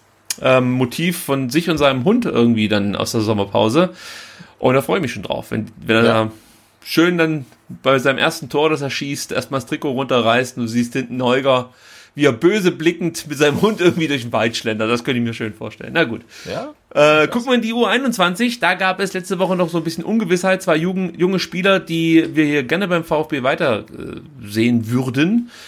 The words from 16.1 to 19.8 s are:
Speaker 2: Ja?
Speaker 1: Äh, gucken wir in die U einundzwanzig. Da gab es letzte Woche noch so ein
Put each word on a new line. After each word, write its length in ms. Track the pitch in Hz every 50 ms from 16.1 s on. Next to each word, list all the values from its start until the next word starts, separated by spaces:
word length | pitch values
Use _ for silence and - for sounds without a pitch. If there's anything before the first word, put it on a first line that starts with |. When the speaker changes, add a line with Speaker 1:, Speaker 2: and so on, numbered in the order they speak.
| 113 - - _ - - - -
Speaker 2:
Ja? 240 | 101 165 247 302 294 _ _ _ -
Speaker 1:
Äh, 340 | 147 147 151 151 156 151
gucken 220 | 156 - 240 233 269
wir 60 | 247
in 60 | 240
die 100 | 220 220
U 140 | 226 240 233
einundzwanzig. 720 | 190 208 254 277 247 233 - 175 175 185 180 240 240 233 -
Da 140 | 170 170 180
gab 260 | 175 190 185 185 190
es 140 | 196 190 -
letzte 260 | 185 175 - 196 175
Woche 160 | 190 175 185
noch 140 | 180 180 160
so 80 | 170
ein 60 | 165